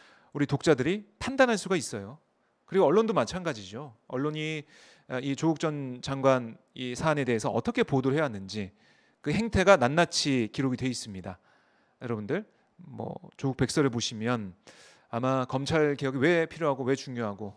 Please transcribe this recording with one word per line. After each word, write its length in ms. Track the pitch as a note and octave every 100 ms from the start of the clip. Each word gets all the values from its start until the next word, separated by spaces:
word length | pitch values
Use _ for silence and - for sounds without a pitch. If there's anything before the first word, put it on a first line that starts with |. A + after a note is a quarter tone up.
| - _ _
우리 120 | D3 C#3+
독자들이 600 | C#3 - C3 C3 G#3 - -
판단할 380 | - C4+ B3+ G#3+
수가 200 | F#3 F#3
있어요. 400 | - A2 G2 D3 _ _ _ _ -
그리고 200 | F#3+ D3+
언론도 280 | F#3+ A3
마찬가지죠. 840 | E3+ A2+ F3+ F3 A2+ F#2 A2 D3 A2 -
언론이, 560 | C3 D3 D#3 D#3 D#3 C#3+ - - - -
아, 120 | B2+
이 160 | C#3 C3+
조국 240 | D#3+ D3+
전 420 | D#3+ D3 C3 B2
장관 560 | - C3+ C3+ C3 A#2 - _
이 200 | - B2
사안에 300 | A#2+ D#3+ D3
대해서 260 | B2+ A2+ C3
어떻게 340 | G#2+ A#3 B3
보도를 340 | - C3+ C3 D3
해왔는지 540 | D3 G#2 F#2+ G#2+ F#2+ - _ _ _ _
그 100 | D3
행태가 460 | D#3+ A3+ F#3+ F#3 F#3
낱낱이 720 | B2 D#3 E3+ - D3 C3 G#2+
기록이 260 | - C3+ A#2+
돼 100 | B2+
있습니다. 520 | A#2+ A2+ F#2+ F#2 F2 _ _ _ _ _ -
여러분들, 440 | B2 A2 G#2 E3+ A3 _ _ _
뭐, 400 | - A2+ G#2+ - - -
조국 180 | C#3 B2+
백서를 340 | B2+ E3 C3+
보시면 640 | A#2 - A2 A2+ A#2+ G2 F2 - - - _ _
아마 360 | A#2 C3 C3 B2+
검찰 500 | C3 C#3 D#3+ D3 C#3+
개혁이 220 | C3+ C3+
왜 300 | D3+ E3+ D#3+
필요하고 360 | D#3+ D#3 C3
왜 120 | B2+ C3+
중요하고 600 | - B2 A2 G2+ G#2